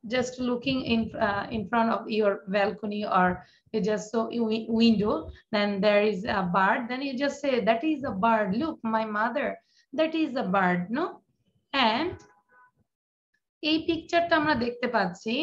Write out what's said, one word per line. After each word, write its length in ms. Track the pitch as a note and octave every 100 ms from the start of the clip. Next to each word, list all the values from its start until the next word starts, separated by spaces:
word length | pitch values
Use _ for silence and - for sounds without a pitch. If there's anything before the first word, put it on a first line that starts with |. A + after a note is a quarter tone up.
| A3 B3+
just 180 | B3 - B3
looking 300 | A#3+ C4+ C4 B3+
in, 80 | A#3 A3+ - G#3+
uh, 180 | G3+ - A3+
in 60 | F#3
front 180 | A#3 A3+ G3+
of 60 | A3 G#3+
your 140 | G#3 G3 G3 G3+
balcony 480 | G3+ F#3 G#3 G#3 G#3 F#3
or 100 | F3+ F3+ - _ _
you 80 | A3 G3+
just 140 | G#3+ -
saw 120 | A#3 A3+ A#3 A3
wi-, 240 | A3+ A3+ A3+
window, 340 | A#3 G#3 G#3 D#4+ - - _
then 160 | G#3 G#3 G3+ G#3
there 180 | G#3 G#3+
is 80 | F#3+ A3 G#3
a 40 | F3+ F3+
bird, 220 | F#3+ C4 A#3
then 120 | B3+ C#4
you 60 | B3
just 140 | C#4 C#4
say, 100 | C#4+ B3+ G3
"That 120 | A3+ D#4+
is 100 | D4+ C4
a 20 | F#3+ A3+
bird, 240 | A3+ G#3 G#3
look, 160 | D#4+ - A3+ A3
my 100 | A3 G#3
mother, 300 | A3+ B3+ A3+ - _ _ _ C4+
that 140 | D#4 D#4+
is 80 | D#4 B3
a 40 | G3 G3
bird," 240 | F#3 F3+ F3+ A#3+
no? 80 | F4+ - _ _ _ _ _ C#4 A#3
And 220 | A3+ F4 F#4 - _ _ _ _ _ _ _ _ _ _ _ _ _ D4+
এই 80 | D#4+ D#4+
পিকচারটা 460 | D#4+ - E4+ E4+ D#4+
আমরা 140 | D4+ C#4 A#3
দেখতে 220 | - A#3+ A#3
পাচ্ছি 380 | F#3 F3 A3 B3